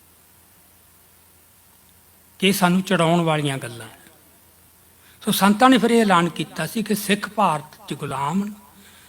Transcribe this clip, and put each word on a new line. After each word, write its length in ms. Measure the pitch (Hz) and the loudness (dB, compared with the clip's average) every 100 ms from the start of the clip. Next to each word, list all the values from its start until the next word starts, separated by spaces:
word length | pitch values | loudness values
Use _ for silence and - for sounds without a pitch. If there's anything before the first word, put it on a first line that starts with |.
| _ _ _ _ _ _ _ _ _ _ _ _ _ _ _ _ _ _ _ _ _ _ _ - | _ _ _ _ _ _ _ _ _ _ _ _ _ _ _ _ _ _ _ _ _ _ _ -2
ਕਿ 80 | 190 | -2
ਇਹ 60 | |
ਸਾਨੂੰ 280 | 196 180 185 | 2 2 2
ਚੜਾਉਣ 400 | 185 180 165 175 | 2 0 2 2
ਵਾਲੀਆਂ 360 | 165 151 147 135 | 2 0 -2 -6
ਗੱਲਾਂ 300 | 120 117 110 | -10 -14 -18
ਹੈ। 120 | - - _ _ _ _ _ _ _ _ _ - - - | -20 -20 _ _ _ _ _ _ _ _ _ -20 -10 -6
ਸੋ 60 | |
ਸੰਤਾਂ 380 | 196 190 208 254 | 0 2 4 6
ਨੇ 80 | 254 | 6
ਫਿਰ 140 | 220 | 4
ਇਹ 100 | 233 | 2
ਐਲਾਨ 280 | 214 180 170 | 4 2 2
ਕੀਤਾ 380 | 170 156 - 160 | -4 -8 -8 -8
ਸੀ 160 | 226 | -8
ਕਿ 120 | 208 208 | -4 -4
ਸਿੱਖ 340 | - 202 202 | -2 -4 -4
ਭਾਰਤ 600 | - 190 151 143 - - | -2 0 0 -6 -18 -14
'ਚ 40 | |
ਗੁਲਾਮ 500 | 135 139 135 143 185 | -10 -8 -6 -4 -4
ਹਨ 100 | 208 - - - - - | -4 -10 -20 -20 -20 -20